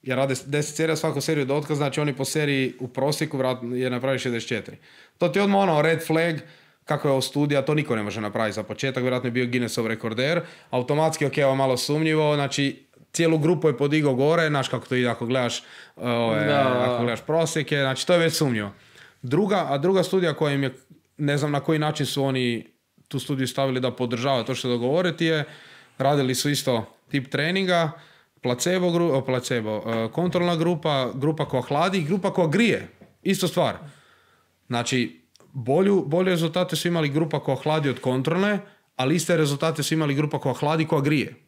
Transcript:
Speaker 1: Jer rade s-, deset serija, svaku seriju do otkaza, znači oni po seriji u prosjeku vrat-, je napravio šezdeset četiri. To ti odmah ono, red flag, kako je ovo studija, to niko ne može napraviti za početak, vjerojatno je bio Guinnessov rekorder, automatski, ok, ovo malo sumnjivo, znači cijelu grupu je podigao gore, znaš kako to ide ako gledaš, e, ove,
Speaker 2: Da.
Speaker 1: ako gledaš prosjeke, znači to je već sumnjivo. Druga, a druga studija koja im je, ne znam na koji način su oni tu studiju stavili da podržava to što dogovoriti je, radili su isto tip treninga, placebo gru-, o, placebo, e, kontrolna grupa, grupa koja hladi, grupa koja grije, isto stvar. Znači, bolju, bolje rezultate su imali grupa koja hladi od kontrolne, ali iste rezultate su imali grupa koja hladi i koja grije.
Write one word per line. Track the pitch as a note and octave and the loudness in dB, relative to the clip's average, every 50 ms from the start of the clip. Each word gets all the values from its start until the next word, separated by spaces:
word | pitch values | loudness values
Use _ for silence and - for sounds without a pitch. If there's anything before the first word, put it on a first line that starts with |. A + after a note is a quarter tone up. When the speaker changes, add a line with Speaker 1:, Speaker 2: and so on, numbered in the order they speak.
| - | -4
Speaker 1:
Jer | C3 B2+ | -2 0
rade | B2 C#3 C#3 C3 | 0 2 0 0
s-, | - - | -4 -4
deset | C3+ C#3+ D3 D3 D3 - | -2 -2 -2 -2 -2 -2
serija, | - D#3+ D#3+ D#3 | -2 0 0 0
svaku | D3+ - D#3+ - C#3+ | 0 -2 -2 -2 -2
seriju | C3+ - D#3+ D3 C#3 | -2 0 0 0 0
do | B2+ C#3 | 0 0
otkaza, | D3+ D3 C#3+ D3+ | -2 0 -2 -2
znači | C#3+ D3+ C#3 C#3 D#3 | -2 0 -2 0 0
oni | D3+ D3 C3+ | -2 -2 -2
po | A#2+ C#3 | -2 -6
seriji | - - D#3+ D3+ C#3+ C#3+ C3+ C3 B2 - - | -2 0 0 0 2 2 2 0 -2 -4 -6
u | C3 | -10
prosjeku | A#2+ - C3 C3 C#3+ D3 - D3+ D3 - | -8 -2 0 0 0 0 0 -4 -4 -2
vrat-, | C3+ C3 B2+ B2+ A#2+ A#2 A#2+ B2 | 0 0 0 0 -2 -4 -6 -4
je | B2 B2+ B2+ | -2 -2 -2
napravio | B2 A#2+ B2 C3+ C3+ B2 | -2 -2 0 -2 -2 0
šezdeset | A#2+ C3 A#2+ A#2 A2+ - | -2 -2 -4 -4 -4 -4
četiri. | B2 G#2+ - - - - _ - - - - _ _ | -4 -6 -6 -10 -18 -18 _ -20 -20 -20 -20 _ _
To | _ F3 F3 | _ -2 0
ti | E3+ G3 | 2 2
odmah | G3+ G3+ G3 G3 | 2 4 4 4
ono, | G3 F3+ D#3+ D3+ | 4 4 4 4
red | D3 D#3+ E3 D#3 D#3+ | 4 2 2 0 0
flag, | - D#3 D#3+ E3 E3+ E3 C#3+ - - - - _ _ _ _ _ | 0 0 0 2 0 -2 -4 -8 -14 -20 -20 _ _ _ _ _
kako | - D3+ C#3 - | -4 -4 -2 0
je | D3+ | 2
ovo | C3+ C3 | 2 2
studija, | B2+ - - C#3+ D3 D3 D3 C#3 | 0 -2 -2 -2 0 2 0 0
to | C3+ D3+ D3+ | 0 2 0
niko | D#3 C#3+ - A#2+ | 0 0 0 -2
ne | A2 G#2 | -2 -2
može | G#2 G2 A2+ | -4 -6 -6
napraviti | G#2+ G#2 G2+ A2+ A2 G#2+ G2+ | -6 -4 -2 -2 -2 -2 -2
za | G#2+ G2+ | -6 -8
početak, | - G#2+ - - C3+ B2+ C3 B2 | -8 -6 -4 -4 -4 -2 -2 -2
vjerojatno | B2+ B2+ B2 A2+ | 0 -2 -2 -2
je | B2 | -2
bio | A#2 B2+ B2 | -2 0 -2
Guinnessov | A#2+ A#2+ B2+ A#2+ A2+ - - A2+ | 0 0 -2 -2 -2 -2 -4 -4
rekorder, | A2 A2+ A2 - A2+ A2 A2 C3 D3 E3+ F3 E3+ - - - - _ | -4 -4 -4 -6 -6 -2 0 0 0 0 -2 -2 -6 -16 -20 -12 _
automatski, | - B2+ B2 B2 D3 D3+ D#3+ D#3+ D#3 - D3+ | -2 -2 0 0 2 2 2 2 0 0 -2
ok, | C3+ - | 0 2
ovo | D3+ C#3+ C3+ C3+ | 2 4 4 4
malo | C3+ C3+ C3 B2+ | 4 2 2 2
sumnjivo, | - - - D3 D3+ D#3 D#3 D#3 D#3 D#3 D3 D3 | 0 0 -2 0 0 2 2 2 2 2 2 2
znači | D3 C#3+ C3+ - - C#3 C#3 - - _ _ _ - - _ | 2 0 -2 0 0 -2 -2 -2 -6 _ _ _ -20 -20 _
cijelu | - - E3+ E3 E3 | -2 2 2 4 4
grupu | D#3 D3 D#3+ F3+ E3 E3 | 4 4 2 2 4 2
je | D#3 C3+ | 2 2
podigao | A#2+ C#3+ C#3+ D3 D#3 D3 C#3+ C3 | 2 0 2 2 2 2 2 2
gore, | A#2+ C#3 D3+ E3 E3+ E3 | 2 4 4 4 4 2
znaš | D#3 D3+ C#3 B2+ | 2 0 0 0
kako | - - A#2+ - | -2 -4 -6 -4
to | - B2+ | -2 0
ide | B2+ B2 | 0 2
ako | A#2+ A#2 - B2 | 0 0 -2 -2
gledaš, | A#2 B2+ C3 B2 A#2+ A#2+ - | -2 0 0 0 0 -2 -6
e, | - - - - - - _ | -10 -14 -20 -20 -20 -20 _
ove, | - - B2 A#2+ A#2 A#2+ A2+ A2 G#2+ G#2+ | -8 -4 -2 0 0 0 2 2 2 2
Speaker 2:
Da. | - C#3+ C#3+ C#3 C3 B2+ B2 B2 | 2 2 2 2 2 2 2 2
Speaker 1:
ako | B2 B2 | 0 0
gledaš | A#2 A#2+ A#2+ A#2 A2 | 0 0 -2 -2 -4
prosjeke, | - - D3+ E3 E3 D3+ - D#3+ C#3 - D3+ | -4 -2 0 0 0 0 0 -4 -2 0 0
znači | C#3+ C#3 C3 C3 C3+ - | 0 0 0 0 -2 2
to | - F3+ | 2 4
je | F3 | 4
već | E3 D#3+ D#3 | 4 2 2
sumnjivo. | - D#3 C3+ A#2+ G#2+ G#2 G2+ - - - - _ - - - _ _ | 2 0 0 0 -2 -4 -6 -10 -16 -20 -20 _ -20 -20 -20 _ _
Druga, | - B2 C3 F3 G#3 F#3+ G#3 F#3+ D#3+ | -6 -2 0 2 2 2 2 0 0
a | C#3 C#3 | 0 -2
druga | C#3 C#3 F3+ G3 F#3+ E3 | 0 2 2 2 2 2
studija | - - F#3+ F3+ E3 C#3+ | 2 0 0 2 0 0
koja | - D#3+ D3 C#3 | 0 0 0 0
im | C#3 C#3 | 0 0
je, | B2+ - - _ _ - _ _ _ _ | -2 -4 -8 _ _ -20 _ _ _ _
ne | - D3+ C#3+ C#3+ | -4 0 0 0
znam | C#3+ C#3+ D3 | 0 0 0
na | C#3+ C#3+ | 0 -2
koji | C#3+ - D#3+ D3+ | 0 0 0 2
način | D#3 D3+ D3+ - C#3+ | 0 -2 -2 -2 -4
su | B2 - C#3+ C3+ | -4 -2 -2 0
oni | C3+ C3 C3 B2+ A#2+ A#2+ A2 - - _ _ _ _ _ _ _ | 0 0 0 0 0 -2 -2 -6 -12 _ _ _ _ _ _ _
tu | _ - C3+ | _ -8 -6
studiju | - - D3 C3 C3 | -4 -4 -2 -2 -2
stavili | B2 - - C#3 C3+ B2+ B2+ | -2 -2 -2 0 0 0 0
da | B2+ B2+ | -2 -2
podržava | A2+ - B2+ A#2 B2 A2+ A#2+ C#3 C3+ B2 A2+ | -2 -2 -4 -2 -2 -2 0 0 0 0 0
to | - C3 | -2 -6
što | - - C3 | -4 -2 -2
dogovoriti | A#2+ A#2+ A#2+ B2+ D3 F3 F#3 F3 D#3+ D#3+ E3+ | -2 0 0 0 0 0 0 -2 -2 0 0
je, | D#3+ D#3+ D3+ C#3+ - - - - - - - - _ _ | 0 0 0 -2 -6 -10 -20 -20 -20 -20 -20 -20 _ _
radili | - C3+ C3+ D3 C#3+ C3+ B2+ C3 | 0 2 2 2 2 2 0 -2
su | B2+ - C#3+ | -2 0 -2
isto | D3 C#3 - C#3+ B2 A2+ - - - _ _ _ | -2 0 0 0 0 0 -2 -6 -16 _ _ _
tip | - C#3+ B2 | -4 -4 -4
treninga, | - - C#3 D3 E3 F3+ F#3+ F#3+ F3+ F3+ E3+ E3 D#3 D#3+ - - - - _ _ _ _ _ | -2 -4 -2 -2 0 0 0 0 2 2 2 2 0 -2 -8 -20 -20 -20 _ _ _ _ _
placebo | - B2 B2 B2 - F3 F3+ F#3 F3+ | -2 -2 -2 0 0 0 0 2 2
gru-, | F3 E3+ E3+ E3+ E3+ | 2 2 2 2 2
o, | C3+ C3+ | 2 0
placebo, | B2+ - B2+ B2 B2+ - B2+ A#2+ G#2+ G#2+ G#2+ | 0 0 -2 -2 -2 -2 -4 -2 -2 -2 -4
e, | G#2 - A2+ A2+ A2+ A2+ A2 | -4 -4 -4 -2 -2 -2 -2
kontrolna | - - F3 F3+ D3 F3+ F3 F3 F3 | -2 -2 -2 0 0 0 0 0 0
grupa, | D#3+ E3 F3 F3+ D3+ - E3 D3 C3+ B2+ A#2 G2 | 0 0 0 0 0 0 0 0 0 0 -2 -4
grupa | C3+ B2+ D#3 D#3 D#3 D3 | -2 -2 -2 0 0 -4
koja | - - B2+ | -2 -2 -4
hladi, | A#2+ - C#3+ D3 E3+ G3 F#3+ G3 | -2 0 0 2 2 2 0 0
grupa | D#3 C#3+ F#3+ G3 F3 G3 F#3+ | 0 0 -2 0 0 0 0
koja | F#3+ F3 | 2 2
grije, | D#3 C#3+ G3+ A#3 G#3+ C3 G2 - - - _ - _ _ _ _ | 2 4 2 4 2 2 0 -4 -10 -18 _ -20 _ _ _ _
isto | F3+ F#3+ F#3+ F#3 | -2 0 0 0
stvar. | E3 - F#3 D#3+ A#2 G2 - D#3+ C#3+ - - _ _ _ _ _ _ _ _ _ _ _ _ _ | -2 0 2 0 0 0 -4 -12 -20 -20 -20 _ _ _ _ _ _ _ _ _ _ _ _ _
Znači, | _ A#2+ A#2+ A#2+ - C3+ B2+ A#2+ - - - _ _ _ _ - | _ -4 -2 -2 0 0 0 0 -2 -6 -16 _ _ _ _ -20
bolju, | _ - C3+ A2+ A#2+ C3+ E3+ F#3+ G3+ G3+ F#3 C#3 | _ -12 -8 -2 0 2 4 4 4 4 2 2
bolje | C#3+ D3+ F3 F#3 F#3+ | 0 0 2 2 2
rezultate | F#3 E3 E3 E3 D#3+ F3+ F3+ - E3 | 2 0 0 0 0 0 -2 0 -2
su | D3+ - | -2 -2
imali | F3 E3+ E3+ D#3 C#3+ | 0 0 0 0 0
grupa | C3+ D3+ E3+ A#3+ D#3+ C#3+ | 0 0 0 0 -2 -4
koja | - - C3+ | -2 -2 -4
hladi | B2 - D3+ D3+ D#3+ D3 C#3 | -2 0 0 0 2 2 0
od | A#2+ - | -2 0
kontrolne, | - C3 B2+ C3 C3+ D#3 E3 F3+ G3 G#3 G#3 F#3+ G3 - - _ _ _ _ | -2 0 0 0 0 0 0 2 2 2 0 -2 -4 -10 -20 _ _ _ _
ali | - C3 C3+ D#3+ | -2 0 2 2
iste | F3+ F3 - F3 | 0 2 2 2
rezultate | D#3 D#3 C#3+ C#3+ C#3 - E3 D#3 D3 C#3 | 2 2 2 0 0 0 -2 0 -2 -2
su | - D#3 | 0 0
imali | D#3+ D#3 C#3+ C#3 | 0 0 0 0
grupa | C#3 D3+ D3 - C#3 | 0 0 0 -2 -2
koja | - C#3 A#2+ | -2 -2 -2
hladi | - D3 D3 D#3+ D#3+ D#3+ | 0 0 0 2 2 2
i | |
koja | D#3 E3 D3+ | 2 2 2
grije. | C#3 D3 D#3 C#3 G2+ - - - _ | 4 4 2 2 0 -2 -6 -18 _